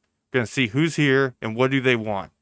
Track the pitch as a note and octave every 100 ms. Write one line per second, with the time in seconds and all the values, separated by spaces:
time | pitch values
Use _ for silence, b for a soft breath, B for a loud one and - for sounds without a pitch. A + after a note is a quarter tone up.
0 | _ _ _ B2+ A2+ - A#2+ B2+ E3 D#3
1 | D3 C3+ C3+ - A2+ A2 C3 C3+ B2+ A#2+
2 | A2 G2+ F2 _